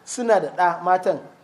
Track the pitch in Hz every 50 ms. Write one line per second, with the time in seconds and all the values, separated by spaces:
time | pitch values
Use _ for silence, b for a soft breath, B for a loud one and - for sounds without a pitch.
0 | _ - - - 247 233 214 185 156 139 - 180 180 175 170 165 170 180 185 185
1 | 185 196 165 135 - - - _